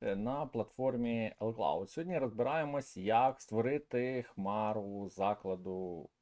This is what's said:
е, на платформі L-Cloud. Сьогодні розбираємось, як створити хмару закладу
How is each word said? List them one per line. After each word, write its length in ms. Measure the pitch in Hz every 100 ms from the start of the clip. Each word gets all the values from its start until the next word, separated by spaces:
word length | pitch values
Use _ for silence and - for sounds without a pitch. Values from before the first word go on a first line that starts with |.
е, 140 | 113 98
на 300 | 110 139 156
платформі 880 | 117 104 - 131 123 120 117 110 -
L-Cloud. 480 | 110 110 85 78 98
Сьогодні 300 | - 170 170
розбираємось, 800 | 131 110 120 160 147 143 - 90
як 440 | 95 113 131 131
створити 840 | - 110 117 143 - 123 123 131
хмару 880 | 117 - 98 104 107 107 101 101 98
закладу 1000 | - 98 104 95 92 92 92 92 85 - _